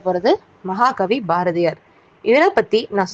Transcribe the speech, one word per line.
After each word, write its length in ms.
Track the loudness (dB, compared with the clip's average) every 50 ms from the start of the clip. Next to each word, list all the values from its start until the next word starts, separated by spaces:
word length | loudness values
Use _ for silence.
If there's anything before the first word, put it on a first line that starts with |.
| -2
போறது 280 | -2 -4 0 2 0 0 0 -2 _ _ _
மகாகவி 600 | -10 -10 -2 0 0 0 0 0 -2 -2 -2 -2
பாரதியார். 560 | -2 -2 -2 0 0 -2 -2 0 -2 -2 -2 -4 _ _ _ _ _ _ _ _
இவரை 280 | _ 2 4 4 4 4
பத்தி 380 | 2 0 -2 0 0 -2 -2 -2
நான் 180 | -4 -4 -4 -2